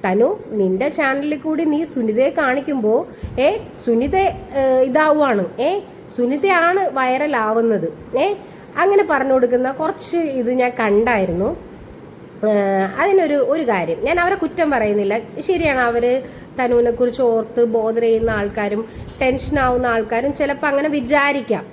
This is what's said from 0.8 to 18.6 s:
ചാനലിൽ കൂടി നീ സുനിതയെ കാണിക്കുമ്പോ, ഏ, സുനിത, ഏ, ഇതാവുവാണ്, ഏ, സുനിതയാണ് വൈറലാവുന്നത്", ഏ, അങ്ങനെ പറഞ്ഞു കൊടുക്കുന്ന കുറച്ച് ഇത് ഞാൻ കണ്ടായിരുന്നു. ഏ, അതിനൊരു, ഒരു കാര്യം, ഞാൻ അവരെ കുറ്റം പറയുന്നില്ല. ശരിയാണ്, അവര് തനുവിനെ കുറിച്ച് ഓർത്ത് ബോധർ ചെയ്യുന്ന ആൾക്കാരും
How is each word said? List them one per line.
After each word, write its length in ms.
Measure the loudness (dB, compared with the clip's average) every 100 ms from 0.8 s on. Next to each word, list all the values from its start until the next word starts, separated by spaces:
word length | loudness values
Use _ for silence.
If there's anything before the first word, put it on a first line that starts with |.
| -2
ചാനലിൽ 460 | 0 -2 0 -2 -4
കൂടി 280 | -4 -2
നീ 200 | 0 0
സുനിതയെ 460 | -2 -2 0 2 2
കാണിക്കുമ്പോ, 760 | 2 0 0 -2 -2 2 2 0 -10 -8 0
ഏ, 180 | 0 0 -8 -6
സുനിത, 380 | 0 0 2 2
ഏ, 680 | 2 -2 -6 -2 2 2
ഇതാവുവാണ്, 800 | 2 2 4 4 4 2 -2 -2
ഏ, 200 | -2 -2 -6 -20 -12 -2
സുനിതയാണ് 760 | 0 2 2 4 2 2 0
വൈറലാവുന്നത്", 1040 | 0 0 0 0 0 0 2 2 0 -2 -8 -6 0
ഏ, 180 | 0 -2 -10 -20 -10 0
അങ്ങനെ 260 | 2 4
പറഞ്ഞു 300 | 4 0 2
കൊടുക്കുന്ന 380 | 2 4 2 0
കുറച്ച് 460 | -2 -4 -4 -4 -2
ഇത് 340 | -2 -2 -2
ഞാൻ 200 | 0 0 0
കണ്ടായിരുന്നു. 760 | 2 4 4 2 0 0 -2 -4 -12 -18 -20 -20 -20 -20 -20 -4 0
ഏ, 40 | 2 2 0 0 0
അതിനൊരു, 340 | 2 4 4 2 2
ഒരു 140 | 0 2
കാര്യം, 320 | 0 0 -2
ഞാൻ 160 | 0 0
അവരെ 160 | 0 0
കുറ്റം 360 | -2 -2 0
പറയുന്നില്ല. 480 | 2 0 0 0 -2 -6 -8 -2
ശരിയാണ്, 320 | 0 2 2
അവര് 420 | 0 2 2 0 -4 -16 -14 -4
തനുവിനെ 320 | 2 4 2
കുറിച്ച് 300 | 2 0 2
ഓർത്ത് 420 | 2 2 0 0
ബോധർ 380 | 2 2 0 0
ചെയ്യുന്ന 280 | 2 2 2
ആൾക്കാരും 600 | 0 -2 -2